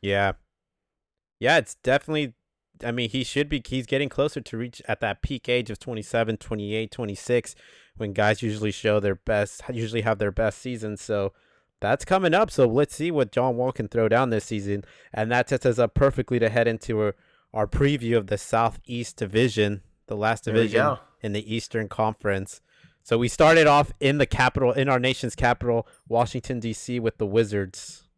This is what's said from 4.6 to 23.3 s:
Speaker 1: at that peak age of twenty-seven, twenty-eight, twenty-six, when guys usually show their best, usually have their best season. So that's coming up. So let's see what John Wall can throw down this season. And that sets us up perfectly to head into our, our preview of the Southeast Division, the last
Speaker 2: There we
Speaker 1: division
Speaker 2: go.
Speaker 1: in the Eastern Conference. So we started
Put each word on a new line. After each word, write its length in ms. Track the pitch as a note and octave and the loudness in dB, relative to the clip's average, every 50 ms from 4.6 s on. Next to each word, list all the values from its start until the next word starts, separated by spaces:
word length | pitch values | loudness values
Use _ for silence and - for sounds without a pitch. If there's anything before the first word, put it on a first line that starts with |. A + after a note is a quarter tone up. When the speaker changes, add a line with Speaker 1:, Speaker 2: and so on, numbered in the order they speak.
| A#2 B2 A#2+ - - - | -8 -10 -12 -16 -6 -6
Speaker 1:
at 100 | A2 - | -6 -4
that 220 | - A2 G2+ - | -2 -4 -4 -4
peak 260 | - - C#3+ B2 _ - | -6 -6 -6 -6 _ 0
age 220 | B2 B2 B2 G#2+ | 0 0 0 -2
of 100 | G#2+ - | -8 -10
twenty-seven, 560 | - - A#2+ A2 G#2 - - A#2 A2+ A2 A2 G#2 | -8 -10 -8 -8 -10 -2 0 0 0 0 -2 -6
twenty-eight, 540 | - - A2+ G#2+ G#2 G2+ G#2+ A2 A2+ A2 | -6 -8 -6 -6 -4 -4 -4 -4 -4 -6
twenty-six, 640 | - - B2 G#2+ G2+ - - - B2 B2 - - - _ _ - - - _ _ _ | -6 -8 -6 -6 -6 -8 -2 0 0 0 0 -2 -14 _ _ -20 -20 -20 _ _ _
when 160 | - A2 G#2 | -8 -8 -6
guys 300 | G2 G2+ G#2 G#2 G#2+ - | -2 2 2 2 2 0
usually 300 | - A2 G#2+ G#2+ G#2+ G#2+ | -2 -4 -4 -2 -2 -4
show 280 | G2 - - G#2+ G#2 G#2+ | -4 -2 0 2 2 2
their 160 | G2 G#2 G2 | 2 0 -2
best, 460 | F2+ _ - A2 G#2 G#2 G#2 - - - - | -2 _ -2 0 0 0 -2 -4 -16 -12 -10
usually 300 | B2+ A#2 A2+ A2 A2 A#2 | -8 -6 -6 -4 -4 -2
have 160 | G#2 A2+ A2 G#2 | 0 0 0 0
their 120 | G#2+ G2+ | -2 -4
best 280 | F#2+ - A2+ G#2+ G2+ - | 0 0 -2 -2 -2 -4
season. 380 | - B2+ B2 A2+ G#2+ G#2+ G#2 G2 | -10 -10 -10 -8 -8 -8 -10 -10
So 340 | - - A2 G2+ G2 G2 - _ _ _ _ _ _ _ _ _ | -6 -4 -2 -2 -2 -4 -6 _ _ _ _ _ _ _ _ _
that's 240 | - G2+ A#2+ C#3+ - | -2 -2 -2 -2 0
coming 300 | - F#3 F#3+ F#3+ F3 D#3+ | 0 0 2 2 2 2
up. 180 | F#3 A3 G3+ | 2 2 0
So 160 | - - C3+ A#2+ | 2 2 4 4
let's 260 | A2 C3 D3 - - | 4 2 0 0 -2
see 140 | - D#3+ E3+ | -6 -4 -2
what 220 | F3 D3 C3 G#2 | 0 0 -2 0
John 240 | - - B2 C3 B2 | 0 0 0 0 0
Wall 160 | A#2 B2 C3 | 0 -2 -2
can 160 | B2+ - A2+ G2+ | -2 -4 -8 -4
throw 220 | - A#2 A2+ A2 | 0 2 2 4
down 220 | A2+ A#2+ C3 B2+ | 4 4 2 2
this 120 | A2+ G#2+ G2+ | 0 -2 -2
season. 380 | - A2+ G#2+ G2 G2+ G2+ G2+ G2+ - - _ _ - - | -4 -6 -6 -4 -4 -4 -6 -6 -10 -20 _ _ -12 -6
And 180 | - A2 A2 | -4 -2 0
that 160 | A#2+ B2 B2+ - | 0 0 0 0
sets 180 | C#3+ B2+ - | -2 0 2
us 140 | C3 A#2+ G#2+ | 0 2 2
up 140 | B2 A2 _ | 2 2 _
perfectly 460 | - C#3 C#3 C3+ - B2+ - B2+ A#2+ | 2 2 2 2 0 -4 -2 0 2
to 100 | A#2 A2+ | 2 2
head 180 | G#2 B2 A#2 A#2 | 2 2 2 2
into 320 | A2+ A2 - - A#2 G#2+ | 0 -2 -4 -4 0 0
our, 160 | G#2+ G#2 G2+ _ _ _ _ _ _ _ _ | 0 0 -2 _ _ _ _ _ _ _ _
our 140 | A2 G#2+ G#2 | -4 -2 -2
preview 500 | - - C#3 C#3 D3 C#3 A#2 A2+ A#2 A#2 | 0 2 2 2 2 0 0 2 2 2
of 100 | G#2 F#2+ | 2 0
the 100 | G#2 G#2 | -4 -4
Southeast 760 | - - - A2+ A#2 A2+ A#2 - - - B2 A#2+ A#2+ - - | -4 -2 0 2 2 2 0 -4 -12 -10 -8 -8 -8 -8 -8
Division, 680 | - A2 G2+ G2 A2 A#2+ B2+ G#2 G#2+ G#2+ G#2 G#2 G2+ - _ _ _ _ - | -8 -8 0 2 2 2 4 4 2 2 2 0 -4 -10 _ _ _ _ -10
the 100 | A2+ G#2 | -6 -2
last 260 | G#2 A2 A2+ A2 - | 0 0 0 -2 -2
Speaker 2:
There 100 | - G#2+ | -2 2
we 80 | A2+ A2+ | 2 2
Speaker 1:
division 180 | G#2+ G#2 A2+ | 2 2 2
Speaker 2:
go. 180 | C3 D3 C3+ A2+ - _ _ _ | 2 2 0 -4 -10 _ _ _
Speaker 1:
in 100 | - A2 | -8 -6
the 240 | G2+ G#2 G#2+ G#2 A2 | -6 -6 -6 -4 -6
Eastern 320 | A#2 - - - A#2 A2 F#2+ | -6 -6 -6 -6 -6 -6 -6
Conference. 720 | - - A2+ A2 A2 _ - G#2 G2 G2 F#2+ - - - _ _ _ _ _ - _ _ _ | -2 -2 0 0 0 _ -2 -2 -2 -2 -4 -6 -12 -20 _ _ _ _ _ -20 _ _ _
So 140 | - A#2+ A#2 | 0 0 2
we 120 | B2 | 2
started 360 | B2 | 0